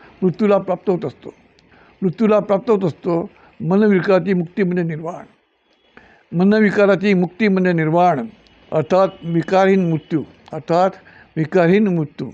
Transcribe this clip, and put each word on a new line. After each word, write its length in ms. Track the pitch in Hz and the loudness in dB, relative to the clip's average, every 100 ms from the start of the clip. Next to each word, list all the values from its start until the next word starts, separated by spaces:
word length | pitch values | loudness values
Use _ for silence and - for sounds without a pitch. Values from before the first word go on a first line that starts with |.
| - - | -20 -4
मृत्यूला 360 | 185 - 208 196 | -2 0 0 0
प्राप्त 320 | 190 180 - | 0 -6 -2
होत 160 | 180 143 | -4 -4
असतो, 280 | - - - _ _ _ _ _ - | -12 -20 -20 _ _ _ _ _ -6
मृत्यूला 380 | 190 156 220 214 | -6 0 2 2
प्राप्त 300 | 208 196 233 | 0 -4 0
होत 140 | 208 | -2
असतो. 460 | 185 - 185 170 196 _ - - | -2 -4 -4 -4 -4 _ -20 -10
मनविकाराची 760 | 156 190 214 190 170 185 175 | -2 2 2 2 2 0 0
मुक्ती 300 | 180 160 - | -4 -4 -4
म्हणजे 200 | 180 180 | -2 -2
निर्वाण, 420 | 170 156 165 170 143 _ _ _ _ _ _ - _ _ - | -4 -6 -10 -14 -18 _ _ _ _ _ _ -20 _ _ -8
मनविकाराची 840 | 170 190 220 214 202 202 185 202 | 0 2 4 2 2 2 2 2
मुक्ती 340 | 185 180 - 208 | 0 0 -2 0
म्हणजे 240 | 190 185 | 0 0
निर्वाण, 520 | 170 156 170 180 165 226 - _ _ - | 0 0 2 2 0 -6 -14 _ _ -6
अर्थात 360 | 156 151 185 190 - 165 | -4 0 2 2 -2 -4
विकारहीन 640 | 170 - 190 190 190 175 | -4 0 2 4 2 0
मृत्यू, 320 | 156 - 156 - - - | -4 -4 -6 -6 -16 -16
अर्थात 360 | 156 - 170 185 - - - - 160 | -14 -4 0 0 -2 -20 -20 -14 -6
विकारहीन 520 | 151 185 165 196 214 | -2 2 4 4 2
मृत्यू. 420 | 175 147 - 135 | -2 -4 -8 -12